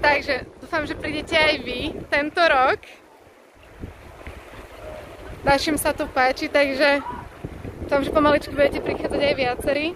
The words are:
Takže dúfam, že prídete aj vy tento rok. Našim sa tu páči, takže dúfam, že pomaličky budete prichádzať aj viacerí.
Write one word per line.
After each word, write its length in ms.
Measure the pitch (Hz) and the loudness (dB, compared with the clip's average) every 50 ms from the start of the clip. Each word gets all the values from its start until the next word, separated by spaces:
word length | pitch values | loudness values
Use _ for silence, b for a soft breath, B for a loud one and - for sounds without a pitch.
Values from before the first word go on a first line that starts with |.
| - 294 | 4 4
Takže 400 | 285 285 269 285 277 254 - - - - - | 2 2 0 -2 -4 -4 -4 -10 -18 -20 -12
dúfam, 240 | - - 320 294 285 | -6 -4 -4 -2 -4
že 80 | 320 | -6
prídete 400 | - - 302 294 302 294 - 339 | -6 -6 -6 -4 -4 -4 0 2
aj 200 | 320 311 311 302 285 247 240 | 2 4 4 2 0 -2 -6
vy 240 | 247 247 262 311 339 - - - | -6 -4 -4 -6 -6 -8 -6 -2
tento 320 | - 294 285 302 - - | 0 0 0 0 2 2
rok. 400 | 349 320 302 262 254 277 392 427 - - - - - - - - - - - - - - _ - - - - - - - - - - - - - - - - - - - - - - - - - - - - - - - - - - - - - - | 4 4 6 6 4 4 2 0 -4 -18 -20 -20 -20 -20 -20 -20 -20 -20 -20 -20 -20 -20 _ -20 -20 -20 -16 -14 -14 -14 -14 -18 -20 -20 -20 -18 -18 -16 -16 -16 -18 -18 -20 -20 -20 -20 -20 -18 -16 -16 -14 -14 -16 -16 -18 -18 -16 -16 -16 -4 2
Našim 320 | 277 277 277 - 320 302 | 2 2 4 4 0 -2
sa 160 | 285 - 311 | 0 0 -2
tu 160 | 285 - 311 262 | -2 -2 -4 -4
páči, 400 | - 277 254 262 - - 320 302 | 0 2 2 2 2 0 -4 0
takže 560 | - 294 285 277 269 262 294 285 277 285 277 - - - - - - - - - - - - - - - - | 2 2 2 2 2 2 4 4 4 2 0 -6 -10 -10 -12 -16 -18 -14 -12 -12 -12 -10 -12 -14 -10 -10 -4
dúfam, 180 | - 285 277 269 - | 0 0 0 0 2
že 80 | - | 2
pomaličky 400 | 311 294 294 285 302 - - 277 | 4 4 6 4 4 2 -2 0
budete 240 | 269 285 - - 311 | 2 2 2 2 -2
prichádzať 420 | - 302 285 - 302 - - - | -4 -4 -6 -4 -4 -2 0 0
aj 140 | 285 285 294 | 2 2 2
viacerí. 500 | 262 262 247 247 247 - 294 277 285 302 320 359 | 2 0 -2 -2 -2 -2 0 0 0 0 -2 -6